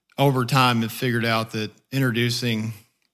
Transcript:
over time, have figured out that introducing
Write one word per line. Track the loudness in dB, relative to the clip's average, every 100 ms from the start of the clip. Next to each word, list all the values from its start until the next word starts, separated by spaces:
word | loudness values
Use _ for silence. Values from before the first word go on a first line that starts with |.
| _ 0
over | 2 2 2
time, | 4 4 2
have | -2
figured | -2 -2 0 0
out | -2 -2
that | -6 -8 -10 _
introducing | -2 0 0 0 -2 -2 -4 -4 -10 _ _ _